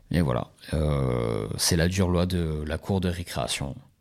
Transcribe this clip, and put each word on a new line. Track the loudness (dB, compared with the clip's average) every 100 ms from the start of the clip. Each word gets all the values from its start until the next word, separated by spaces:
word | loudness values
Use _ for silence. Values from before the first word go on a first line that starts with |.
| -2
Mais | 2
voilà, | 2 2 -2 -10 -4
euh, | 0 2 2 2 0 0 -2 -4 -2
c'est | 2 4
la | 2
dure | 2 2
loi | 2 2
de | 0 -2 -2 -4
la | -4
cour | -2 0
de | 0
récréation. | -2 -4 -4 -4 -4 -6 -8 -16 _